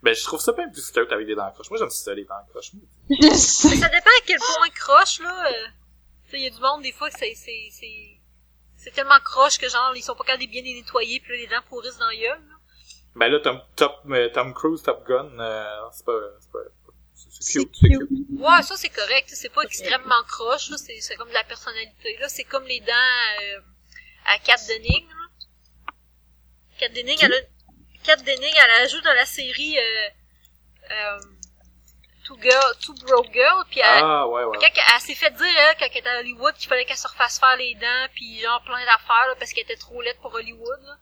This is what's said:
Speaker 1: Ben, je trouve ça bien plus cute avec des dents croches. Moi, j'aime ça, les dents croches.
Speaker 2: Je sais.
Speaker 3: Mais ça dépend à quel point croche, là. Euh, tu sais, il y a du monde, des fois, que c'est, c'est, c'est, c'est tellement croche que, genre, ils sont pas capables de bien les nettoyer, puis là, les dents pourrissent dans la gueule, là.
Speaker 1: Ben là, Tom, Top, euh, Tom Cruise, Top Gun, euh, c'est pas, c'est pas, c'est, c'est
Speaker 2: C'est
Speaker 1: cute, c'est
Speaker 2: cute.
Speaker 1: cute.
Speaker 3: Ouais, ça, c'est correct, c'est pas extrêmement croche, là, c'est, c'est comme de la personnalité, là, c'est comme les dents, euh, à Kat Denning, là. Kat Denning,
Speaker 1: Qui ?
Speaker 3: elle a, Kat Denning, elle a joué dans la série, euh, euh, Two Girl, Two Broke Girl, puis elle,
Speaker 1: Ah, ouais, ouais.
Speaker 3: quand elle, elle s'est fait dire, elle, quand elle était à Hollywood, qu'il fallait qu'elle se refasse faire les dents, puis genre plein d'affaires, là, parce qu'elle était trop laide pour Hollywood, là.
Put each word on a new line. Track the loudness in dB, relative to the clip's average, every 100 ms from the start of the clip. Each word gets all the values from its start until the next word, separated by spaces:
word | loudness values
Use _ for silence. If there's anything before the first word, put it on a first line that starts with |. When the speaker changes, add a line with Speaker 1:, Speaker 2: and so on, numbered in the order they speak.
Speaker 1:
Ben, | 0
je | -2
trouve | -4 -4
ça | -2
bien | -2 -6
plus | -10 -6
cute | -2 -2
avec | -4 -6
des |
dents | -6 -6
croches. | -10 -12
Moi, | -8
j'aime | -6
ça, | -6 -10
les | -10
dents | -10 -16 -16
croches. | -18 -18 -20 _ _ -4
Speaker 2:
Je | 6 6
sais. | 8 2 4 4
Speaker 3:
Mais | 4
ça | 2
dépend | 4 6
à | 6 4
quel | -2
point | -2 0 0
croche, | -2 4 6 6 0
là. | -8 -4 -4
Euh, | -4 -10 _ _ _ _ _ _
tu |
sais, | -10
il |
y | -10
a |
du | -4
monde, | -2 -2
des | -8
fois, | -8 -10
que | -8
c'est, | -10
c'est, | -10 -16 -16 -18
c'est, | -20 -20 -20 -20 _ _ _ _ _ _ _
c'est | -10
tellement | -6 4 4
croche | 4 2 2 2
que, | -4
genre, | -2 -2 -4
ils |
sont | -10
pas | -10
capables | -6 -6
de | -6
bien | -12
les | -14
nettoyer, | -16 -6 -6 -4 -8
puis | -10
là, | -12
les | -6
dents | -8 -8
pourrissent | -16 -14 -6
dans | -6
la | -4
gueule, | -6 -6 _
là. | _ _ _ _ -20 _ 0
Speaker 1:
Ben | 2
là, | 2
Tom, | -2 -6 -12 0
Top, | 0 0 -4
euh, | -2 0
Tom | -2 -6
Cruise, | -4 -4 -4
Top | -4 -6 -2
Gun, | -4 -4 -12
euh, | -10 -8 -10 -14 -16
c'est | -12
pas, | -6 -6 -8 -18
c'est | _
pas, | -16 -16 _ _ _ _
c'est, | _ _
c'est | -14
Speaker 2:
C'est | -6 -4
Speaker 1:
cute, | -6 6
c'est | 6
Speaker 2:
cute. | 6 2
Speaker 1:
cute. | -6 -6 -4
Speaker 3:
Ouais, | 4 4
ça, | 4 -8
c'est | -8
correct, | -8 -2 -2 -2
c'est | -14 -8
pas | -6
extrêmement | -4 -6 -4 -4 0 0 0
croche, | -8 -4 -4 -4
là, | -12
c'est, | -14 -14
c'est | -12
comme | -12 -6
de |
la | -6
personnalité, | -6 -12 -12 -12 -14 _ -12 -10
là, | -10
c'est | -10
comme | -8 -8
les | -8 -8
dents, | -2 0 2 0 -2 -4
euh, | -8 -12 _ _ _ -20 -20 _ -2
à | -2
Kat | 2 2 2
Denning, | -8 -4 -4 -4
là. | -18 -18 _ -20 _ _ _ -20 _ _ _ _ _ _ _ _ _
Kat | -8
Denning, | -8 -6 2
Speaker 1:
Qui ? | 2
Speaker 3:
elle |
a, | 2 -4 _ _ _ _ _
Kat | 2 2
Denning, | 2 -6 0
elle | 6 8 8
a | 4
joué | 0
dans | 0
la | 2 0
série, | -4 -10 -8 -4 -2
euh, | -2 -2 -6 _ _ _ _ _ _ _ -12
euh, | -8 -8 -10 -16 _ -20 _ _ _ _ _ _ _
Two | -20 -4
Girl, | 2 4 4 -2
Two | -14 -16 2
Broke | 2 2
Girl, | 2 2 2 -2
puis | 2
elle, | 4 6
Speaker 1:
Ah, | 4 2 0
ouais, | -2
ouais. | -4 2
Speaker 3:
quand | 2
elle, | 4 4 4
elle |
s'est | 2
fait | -2 -2
dire, | 0 0
elle, | 4 4 4
quand | -4
elle | -6
était | -6
à | -6
Hollywood, | -8 -4 -4 -4
qu'il | -4
fallait | -4
qu'elle | -4 -8
se | -10
refasse | -4 -4 2
faire | 2 2
les | -2 -6
dents, | -4 -2 -4
puis | -10 -16 -8
genre | -4 -4
plein | -4 -8
d'affaires, | 2 2 4 2 2
là, | -2
parce | -8
qu'elle | -10
était | -8 -12
trop | -12 -10
laide | -8 -8
pour | -12
Hollywood, | -12 -12 -14 -14 -14
là. | -14 -20